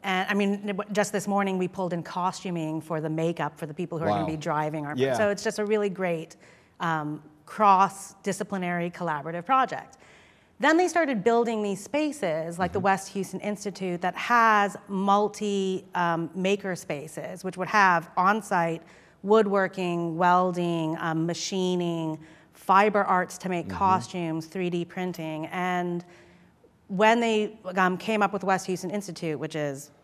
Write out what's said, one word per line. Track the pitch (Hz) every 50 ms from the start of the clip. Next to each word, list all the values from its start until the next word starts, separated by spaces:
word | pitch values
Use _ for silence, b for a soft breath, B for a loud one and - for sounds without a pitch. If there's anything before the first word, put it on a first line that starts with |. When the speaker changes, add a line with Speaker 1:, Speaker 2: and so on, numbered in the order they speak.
| -
Speaker 1:
And, | 196 190 185 190 -
I | 208
mean, | 196 208 196 202 202 202
n-, | 208 202
w-, | 185 208 - 208
just | 202 202 202 -
this | 202 180 202
morning | 202 202 202 196 190 185
we | 185 180
pulled | - - 190 175 180
in | 175 151
costuming | - - 185 175 185 180 - - 196 175 170 160 156 156 160
for | 156 - 175 156
the | 151 160
makeup | 156 160 160 165 170 - 156 147 151 -
for | -
the | 147 156
people | - 180 170 - 160
who | 160
are | 160
gonna | 156 -
Speaker 2:
Wow. | - 156
Speaker 1:
be | 156 156
driving | 151 170 156 151 151 156 151 156 147
our, | 143 151
Speaker 2:
Yeah. | 131 131 135 127
Speaker 1:
so | 117 214 202
it's | 202 - -
just | 226 208 -
a | 214
really | 208 214 214 208 202
great, | 180 175 190 180 170 160 160 - - _ b b b b b b b b
um, | 180 170 160 156 151 151 151 151 - - - _ _
cross-disciplinary | - - - 214 202 196 180 190 190 - - - - - _ _ 202 190 - 208 - 202 190 180 175 175 175 170 175
collaborative | 175 - 175 170 156 147 143 156 165 170 170
project. | - 269 262 262 - 156 131 - - - _ b b b b b b b b b b b b
Then | 220 285 320
they | 330 370 349
started | 330 349 330 277 269 214 175
building | 233 233 233 240 220 233 214 208
these | 202 196 185
spaces, | - - - 294 311 302 269 294 - 180 156 160 160 165 170 170
like | 190 180 -
the | 202
Speaker 2:
Mm-hmm. | 185
Speaker 1:
West | 196 190 190 - -
Houston | - 202 185 - - -
Institute, | - 208 208 - - 208 185 - 190 185 175 170
that | 180 185 175
has | - - - 240 240 226 226 214 208 202 202 196 - - -
multi, | 196 190 196 202 196 208 208 202 208 - 214 208 202 196 190 190 190 185 - - -
um, | 180 175 170 170 165 165 160 -
maker | 190 180 190 202 202 196 196 180
spaces, | 165 - - 160 143 139 156 - - 147 - 185 180 -
which | 185 170 170
would | 185 180
have | - 214 202 190 180 170 160 - - -
on-site | 180 190 208 220 208 - 202 180 170 170 165 165 - B B B B B B B -
woodworking, | 190 214 220 220 202 196 202 190 180 190 - 185 175 175 170 170 170 160 160
welding, | 180 180 180 180 185 185 175 175 175 175 170 165 160 156 156 -
um, | - 170 160 160 160
machining, | 170 170 160 - - - 190 185 185 180 180 175 170 170 165 160 160 156 156 156 B B B B B B
fiber | - - - 190 190 208 214 202 208 196
arts | - 190 180 185 - - -
to | - 180
make | 180 175 165 190
Speaker 2:
Mm-hmm. | 190 180
Speaker 1:
costumes, | 202 190 190 185 - - - 185 170 160 160 160 160
three | 160 - 190 185 175
D | 170 175 170
printing. | 175 - 190 185 180 170 175 160 156 156 156 156 165
And | 180 185 180 185 180 180 175 180 175 175 175 B B B B B B B B B B B _ _ _ _ _ _
when | 196 180 214 220 233 240
they, | 233 226 220 214 214 208 - - - 185 185 196
um, | 185 180 185 175
came | - - 220 208
up | 208 196 202
with | 196 180
West | 185 190 180 180
Houston | - 185 170 - 185
Institute, | 202 208 196 - 170 - - 165 156 135
which | 143 156 -
is | 156 151 143 139 135 143 - - _